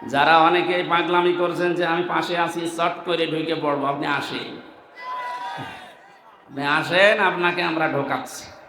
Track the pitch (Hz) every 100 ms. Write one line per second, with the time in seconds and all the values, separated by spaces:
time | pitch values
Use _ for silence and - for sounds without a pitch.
0 | 113 135 151 160 165 175 165 180 165 170
1 | 165 175 175 175 175 170 175 170 170 170
2 | 175 165 160 175 170 170 165 170 170 -
3 | 180 165 160 156 156 156 151 139 135 143
4 | 151 139 - 123 - - - - - -
5 | 1017 1017 988 988 988 - - - - -
6 | - - - - - 139 143 151 143 175
7 | 202 220 190 175 175 175 170 160 160 139
8 | 131 131 - - - -